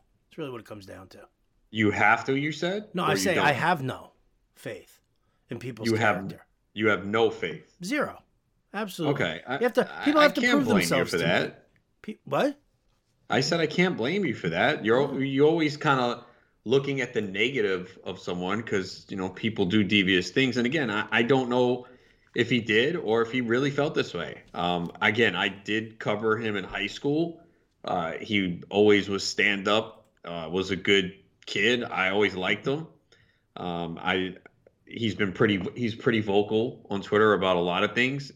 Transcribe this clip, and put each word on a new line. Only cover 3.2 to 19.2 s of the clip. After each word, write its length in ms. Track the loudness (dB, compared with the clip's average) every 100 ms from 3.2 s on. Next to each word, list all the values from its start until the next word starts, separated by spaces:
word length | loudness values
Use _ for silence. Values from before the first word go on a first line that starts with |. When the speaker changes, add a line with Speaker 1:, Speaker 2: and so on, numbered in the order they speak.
| 2 2
Speaker 2:
don't? 100 | 2
Speaker 1:
I 60 |
have 300 | 2 2 0
no 300 | -2 -8 -14 _ _ _ _
faith 460 | _ -14 -14 -16 _ _ _ _ _ _
in 100 | -12
people's 300 | -12 -6 -2
Speaker 2:
You 80 | 2
have 200 | 2 0
Speaker 1:
character. 280 | -4 -12 -18 _ _
Speaker 2:
you 140 | -2 0
have 180 | 0 0
no 240 | 2 2
faith? 440 | 0 -8 -8 -16 _
Speaker 1:
Zero. 400 | -6 -4 -4 -8 _ _ _ _ _
Absolutely. 480 | -10 -8 -4 -2 0
Speaker 2:
Okay, 160 | -2 -6 -8
I, 80 |
Speaker 1:
You 80 | -2
have 100 | 0
to, 180 | 0 -2
Speaker 2:
I, 140 | -2
Speaker 1:
people 160 | 0 4
Speaker 2:
I 40 |
Speaker 1:
have 100 | 4
to 60 | 4
Speaker 2:
can't 100 | 2
Speaker 1:
prove 120 | 2
Speaker 2:
blame 100 | 4 2
you 40 | 2
Speaker 1:
themselves 220 | 2 2
Speaker 2:
for 60 | 0
Speaker 1:
to 60 |
me. 60 | 2
Speaker 2:
that. 380 | 2 0 -6 _ _ _ _
Speaker 1:
Pe-, 160 | -16 -16 -4
what? 340 | 0 0 -2 _ _ _ _ _ _ _
Speaker 2:
I 100 | 0
said 200 | 0 0
I 60 | 0
can't 300 | 2 0 0
blame 300 | -2 -2 -4
you 80 |
for 160 | -4 -4
that. 340 | 0 2 2
You're, 260 | 2 2 2
Speaker 1:
Yeah. 60 | -2
Speaker 2:
you're 280 | -2 4 4
always 300 | 4 0 0
kinda 460 | 0 2 2 -2 -10 _ _ _
looking 360 | 0 0 2 -4
at 120 | -2
the 80 | -4
negative 800 | -4 -2 0 0 0 -2 -6 -14
of 160 | -12 -10
someone 420 | -8 -4 -2 -4
'cause, 420 | -2 -4 -4 -12 -12
you 80 |
know, 120 | -6